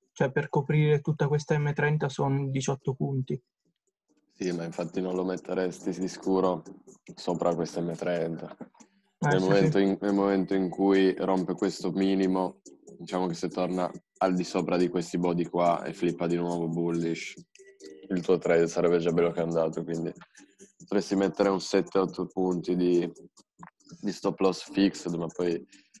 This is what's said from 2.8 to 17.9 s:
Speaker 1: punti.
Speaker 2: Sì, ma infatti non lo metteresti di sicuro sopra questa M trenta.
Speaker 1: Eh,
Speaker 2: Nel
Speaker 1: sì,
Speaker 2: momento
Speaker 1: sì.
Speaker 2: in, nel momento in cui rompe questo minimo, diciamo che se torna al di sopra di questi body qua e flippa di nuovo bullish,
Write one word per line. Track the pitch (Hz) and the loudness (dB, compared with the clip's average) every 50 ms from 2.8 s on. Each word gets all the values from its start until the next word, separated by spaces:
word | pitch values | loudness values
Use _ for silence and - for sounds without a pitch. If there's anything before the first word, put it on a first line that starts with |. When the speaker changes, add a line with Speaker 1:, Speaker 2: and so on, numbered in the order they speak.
| _ 139 131 | _ -4 -2
Speaker 1:
punti. | - 151 139 139 131 127 - 147 131 - _ _ _ _ _ _ _ _ _ _ _ _ _ _ _ _ _ | -2 -2 -2 -2 -4 -2 -4 -6 -8 -8 _ _ _ _ _ _ _ _ _ _ _ _ _ _ _ _ _
Speaker 2:
Sì, | _ _ 98 90 | _ _ -4 -2
ma | 87 85 82 | -2 -2 -4
infatti | 85 82 - 87 82 - 95 | -6 -6 -6 -6 -4 -4 -4
non | 92 92 90 | -2 -2 -2
lo | 92 90 | -2 0
metteresti | 95 92 87 - - 92 92 92 90 85 - - 95 | -2 -2 -4 -4 -4 -2 -2 -2 -2 -4 -6 -6 -6
di | 87 87 92 90 | -4 -4 -4 -6
sicuro | - - - 98 95 92 92 92 90 80 - - - - _ - - _ _ - - | -6 -6 -2 2 2 4 4 2 0 0 -6 -12 -20 -20 _ -20 -20 _ _ -20 -18
sopra | - - - 87 82 - 87 85 | -8 -4 -4 -2 0 0 0 0
questa | 82 82 - - 87 | 0 -4 -4 -4 -4
M | 85 85 82 | -4 -4 -6
trenta. | - 87 87 87 85 82 82 82 80 - - - _ - - _ _ - _ _ _ _ _ _ _ | -4 -4 -4 -2 -2 -2 -4 -4 -8 -10 -14 -14 _ -18 -20 _ _ -20 _ _ _ _ _ _ _
Speaker 1:
Eh, | - | 0
Speaker 2:
Nel | 147 92 92 | 2 2 2
Speaker 1:
sì, | 92 | 4
Speaker 2:
momento | 95 98 101 95 - 76 98 | 4 4 4 4 4 4 4
Speaker 1:
sì. | 98 | 4
Speaker 2:
in, | 98 98 - | 4 2 0
nel | 98 104 98 | 0 0 2
momento | 98 98 98 98 95 92 85 98 | 4 4 4 4 2 2 0 0
in | 95 95 87 | 0 0 -2
cui | 80 - 98 98 98 95 95 95 90 | 0 2 4 4 6 6 6 4 4
rompe | - 95 95 95 92 87 90 90 | 2 0 0 2 0 0 -2 -2
questo | - 104 95 - - - 92 | -2 -2 -2 -2 -2 -6 -4
minimo, | 80 98 95 98 98 95 95 92 92 92 92 90 - _ _ - - _ _ - - - | 0 0 2 2 2 2 2 2 2 0 -2 -2 -6 _ _ -20 -20 _ _ -20 -18 -16
diciamo | 87 85 95 90 92 | -10 -6 -4 -2 -2
che | 87 85 | -2 -2
se | - 92 85 | -4 -6 -4
torna | - 90 90 85 92 90 90 - - - - _ _ _ | -2 -2 -2 -2 0 -2 -2 -4 -6 -10 -18 _ _ _
al | 95 95 92 | 0 2 2
di | 90 87 | 0 -2
sopra | - - 95 85 85 90 | -2 -2 -2 0 0 2
di | 87 90 87 | 2 2 2
questi | 90 90 85 - - 87 | 0 -2 -4 -2 -2 0
body | 87 87 87 87 85 | 0 0 0 0 -2
qua | 85 - 87 87 87 85 - - | -2 0 2 2 2 2 0 -2
e | 73 | -8
flippa | - - - 87 82 - 87 | -6 -2 -2 -2 0 0 -2
di | 85 87 | 0 0
nuovo | 85 85 85 87 85 85 82 | 0 0 -2 -2 -2 -2 -2
bullish, | 82 85 85 85 85 85 82 82 82 - - - - - - _ _ - - - - _ - - | -2 -2 -2 0 0 0 -2 -2 -2 -4 -6 -12 -14 -16 -20 _ _ -20 -20 -20 -20 _ -20 -20